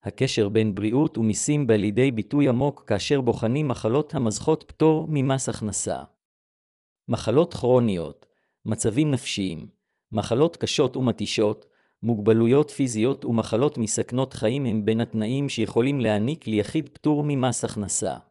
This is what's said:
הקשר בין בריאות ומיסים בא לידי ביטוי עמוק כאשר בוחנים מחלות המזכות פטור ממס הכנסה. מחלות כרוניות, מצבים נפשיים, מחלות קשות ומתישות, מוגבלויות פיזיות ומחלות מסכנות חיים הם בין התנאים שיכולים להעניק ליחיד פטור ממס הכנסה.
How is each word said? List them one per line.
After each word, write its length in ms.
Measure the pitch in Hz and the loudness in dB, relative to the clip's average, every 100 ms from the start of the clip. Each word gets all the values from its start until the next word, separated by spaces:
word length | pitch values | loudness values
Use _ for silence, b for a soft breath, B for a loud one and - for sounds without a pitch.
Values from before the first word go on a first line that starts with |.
הקשר 460 | 101 - 131 - 101 | -10 -2 0 2 2
בין 260 | 107 110 | 2 0
בריאות 440 | 98 107 123 160 - | 0 0 2 0 2
ומיסים 480 | 110 98 - 147 131 | 0 0 0 0 4
בא 80 | |
לידי 360 | 107 101 104 135 | 2 2 2 2
ביטוי 380 | 113 - 143 143 | 0 -2 2 2
עמוק 360 | 120 143 - - | 2 0 -4 -4
כאשר 340 | 101 - 143 | -2 0 2
בוחנים 480 | 120 107 113 139 151 | 2 0 0 0 -2
מחלות 460 | 117 110 131 151 | -2 0 0 -2
המזכות 500 | - 117 104 - 156 - | -2 -2 -2 0 -2 -4
פטור 380 | - 156 156 156 | 2 4 4 0
ממס 380 | 147 135 135 - | -2 0 0 -2
הכנסה. 540 | - 107 92 - 67 69 _ _ _ _ _ _ _ _ _ - | -6 -6 -4 -6 -6 -10 _ _ _ _ _ _ _ _ _ -6
מחלות 460 | 120 - 131 170 | -4 2 2 2
כרוניות, 720 | - 123 127 117 92 78 - _ _ _ _ | 0 2 4 4 0 -6 -12 _ _ _ _
מצבים 460 | 110 110 117 107 151 | -6 -2 0 2 0
נפשיים, 580 | 131 - - 95 80 - _ _ _ _ | 0 -4 -4 -4 -6 -14 _ _ _ _
מחלות 440 | 104 101 117 165 - | -6 -2 2 0 0
קשות 400 | 107 - 131 131 | -4 0 0 0
ומתישות, 680 | 127 107 101 - 107 104 _ _ _ _ | -2 -2 -4 0 0 0 _ _ _ _
מוגבלויות 680 | 113 110 104 110 117 139 147 | -4 0 4 4 4 4 2
פיזיות 540 | - 135 113 117 135 | -2 -2 0 0 0
ומחלות 540 | - 113 104 113 143 143 | -2 -2 0 0 0 -2
מסכנות 540 | 110 - - 123 131 | -4 -4 -2 -2 -4
חיים 340 | - 113 135 131 | -2 -2 -2 -2
הם 180 | 113 | 0
בין 160 | 101 113 | 0 0
התנאים 480 | 117 113 107 135 143 | -2 -2 -2 -2 -4
שיכולים 520 | 117 110 117 131 143 | -2 -2 0 0 0
להעניק 460 | 113 104 113 160 - | 0 0 -2 -4 -2
ליחיד 420 | 107 104 160 139 | -2 0 -4 -6
פטור 340 | - 151 147 147 | -4 0 0 0
ממס 380 | 139 127 117 | 0 0 0
הכנסה. 520 | 110 104 98 - 95 62 _ | -4 -4 -4 -4 -4 -6 _